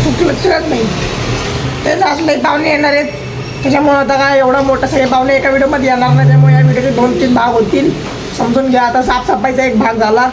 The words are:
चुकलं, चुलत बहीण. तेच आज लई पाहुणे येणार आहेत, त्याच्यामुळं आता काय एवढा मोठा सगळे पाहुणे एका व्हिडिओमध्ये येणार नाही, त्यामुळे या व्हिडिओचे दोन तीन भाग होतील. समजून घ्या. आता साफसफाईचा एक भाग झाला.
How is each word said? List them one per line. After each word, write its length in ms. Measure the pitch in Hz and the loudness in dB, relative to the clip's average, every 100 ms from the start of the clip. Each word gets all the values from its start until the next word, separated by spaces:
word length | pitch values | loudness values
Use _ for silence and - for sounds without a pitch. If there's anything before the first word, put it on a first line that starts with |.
चुकलं, 300 | 311 247 339 | -2 0 -2
चुलत 360 | - 370 320 320 | 0 -2 -2 -2
बहीण. 160 | 254 220 185 - - - - - - - - 294 | -2 -2 -4 -6 -6 -4 -4 -4 -6 -6 -4 -4
तेच 180 | 320 | -2
आज 180 | 381 294 | -2 0
लई 140 | 320 294 | -2 0
पाहुणे 340 | 262 285 311 | 0 -2 -2
येणार 240 | 294 294 | 0 0
आहेत, 180 | 285 285 - - - - - | 0 -2 -8 -10 -10 -10 -4
त्याच्यामुळं 360 | 277 277 294 285 | -2 2 2 2
आता 180 | 269 269 | 0 0
काय 220 | 277 277 | 2 2
एवढा 240 | 262 269 | 2 2
मोठा 260 | 269 262 262 | 0 0 0
सगळे 180 | 285 262 | 0 0
पाहुणे 300 | 262 262 269 | 0 2 0
एका 140 | 269 | 0
व्हिडिओमध्ये 400 | 269 277 294 262 | 0 0 0 0
येणार 200 | 247 247 | 0 2
नाही, 180 | 247 - | 4 4
त्यामुळे 260 | - - | 4 6
या 80 | - | 4
व्हिडिओचे 300 | - 233 262 | 4 2 0
दोन 280 | 240 247 240 | 0 0 0
तीन 140 | 254 | 0
भाग 200 | 240 240 | 2 2
होतील. 380 | 233 214 277 302 - - - - - | 0 0 0 0 -2 -8 -10 -10 -6
समजून 320 | 240 240 269 | -2 0 2
घ्या. 140 | 247 | 2
आता 180 | 240 247 | 2 0
साफसफाईचा 600 | 254 247 240 - 269 254 | 0 -2 -2 -2 0 0
एक 160 | 262 220 | 0 0
भाग 160 | 240 226 | 0 0
झाला. 340 | 214 226 254 | 2 2 0